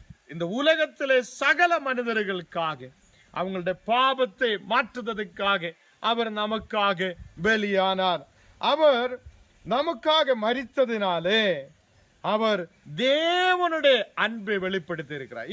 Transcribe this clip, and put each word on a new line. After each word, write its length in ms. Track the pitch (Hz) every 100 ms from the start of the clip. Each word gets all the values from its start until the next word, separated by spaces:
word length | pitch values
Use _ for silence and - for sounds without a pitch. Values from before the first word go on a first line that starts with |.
| - - -
இந்த 120 | 160 170 233
உலகத்திலே 580 | 294 320 294 - 269 262 240 -
சகல 320 | 285 311 349 330 277
மனிதர்களுக்காக, 960 | 247 233 220 196 185 170 170 160 143 127 - _ _ _ 156
அவங்களுடைய 380 | 185 190 175 180 -
பாவத்தை 600 | 240 262 262 247 - 240 202 196
மாற்றுவதற்காக 1000 | 240 240 247 226 214 196 - 196 196 165 - _ _ 220
அவர் 200 | 233 220 214
நமக்காக 680 | 214 220 - 214 202 180 185 170 - - 202
பலியானார். 760 | 220 202 190 190 190 185 165 - _ _ -
அவர் 520 | 220 294 302 240 247 247 - - _ _ 165
நமக்காக 600 | 247 320 - 311 311 269 240
மரித்ததினாலே 960 | 214 247 247 - 240 220 190 170 175 220 208 151 139 _ _ _ _ _ 175
அவர் 280 | 214 220 196 170 _ - 151 254
தேவனுடைய 920 | 294 330 359 370 370 349 311 277 240 - -
அன்பை 320 | 208 226 202 196
வெளிப்படுத்தி 500 | 185 190 156 160 135 147
இருக்கிறார். 320 | 123 117 131